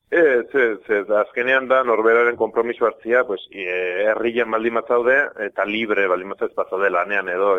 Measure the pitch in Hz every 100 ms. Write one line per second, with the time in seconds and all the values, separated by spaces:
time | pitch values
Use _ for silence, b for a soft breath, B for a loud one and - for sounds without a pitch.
0 | _ 165 160 123 117 139 120 104 - 104
1 | 95 104 101 - 123 135 131 131 127 110
2 | 113 117 120 117 110 117 117 113 113 -
3 | 110 123 123 95 - 98 92 90 90 90
4 | 104 107 113 117 113 110 117 113 110 120
5 | 120 135 143 - 101 - 101 107 113 101
6 | 98 90 95 98 110 - 92 95 98 90
7 | 90 101 92 90 101